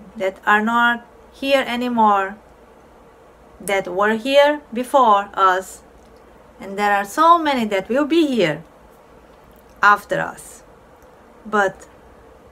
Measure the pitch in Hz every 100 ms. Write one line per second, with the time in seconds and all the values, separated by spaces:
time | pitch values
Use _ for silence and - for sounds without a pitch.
0 | - - 190 190 - 214 214 233 240 233
1 | - - - - 269 269 240 240 247 240
2 | 214 202 190 208 - - - - - -
3 | - - - - - - 185 196 185 180
4 | 208 220 247 277 285 294 - 226 247 285
5 | 233 202 202 - 190 185 190 - - -
6 | - - - - - - 190 196 208 202
7 | 208 - 330 339 311 262 220 196 190 247
8 | 294 330 294 240 170 151 - - - -
9 | - - - - - - - - 202 208
10 | - 165 165 - - - - - - -
11 | - - - - 214 214 196 - - -
12 | - - - - -